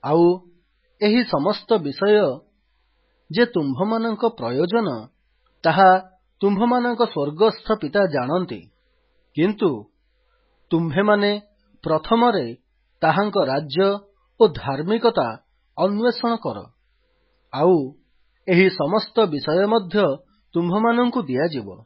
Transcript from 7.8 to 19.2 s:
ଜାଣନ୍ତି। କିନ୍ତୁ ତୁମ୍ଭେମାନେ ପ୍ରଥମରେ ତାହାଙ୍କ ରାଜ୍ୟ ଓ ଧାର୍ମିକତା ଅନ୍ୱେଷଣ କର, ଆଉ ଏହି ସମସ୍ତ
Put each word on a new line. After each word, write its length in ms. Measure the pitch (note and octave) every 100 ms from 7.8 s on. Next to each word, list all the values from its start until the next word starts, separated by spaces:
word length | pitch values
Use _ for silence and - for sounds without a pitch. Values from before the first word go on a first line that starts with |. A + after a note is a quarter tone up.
| D3 G3+ F#3+
ଜାଣନ୍ତି। 520 | C#3+ B2 E3+ F3+ G#2 - _ _ _ _ _ _ -
କିନ୍ତୁ 320 | F3+ G#3 F#3+ A#2 G#2 _ _ _ _ _ _ _ _
ତୁମ୍ଭେମାନେ 600 | E3 E3 D3 G#3 G#3 G3+ G#3 - _ _ _
ପ୍ରଥମରେ 600 | D#3+ D#3 - A3+ A#3+ G3+ - - _ _ _ _
ତାହାଙ୍କ 360 | E3 D3+ G#3 G3+ C#3
ରାଜ୍ୟ 420 | C3+ D3+ C#3+ G3 G3+ _ _ _ _
ଓ 40 | A3
ଧାର୍ମିକତା 760 | C#3+ - C3+ E3 A3+ A#3 A3 B2 - _ _ _ -
ଅନ୍ୱେଷଣ 540 | F#3 G3+ A#3+ A3+ A#3 A3+
କର, 140 | D3 G#2 - _ _ _ _ _ _ _ _
ଆଉ 240 | C3+ E3 F3 C3 D#3 _ _ _ _ -
ଏହି 200 | F3 F#3+
ସମସ୍ତ 440 | F#3 D3 G#3 - -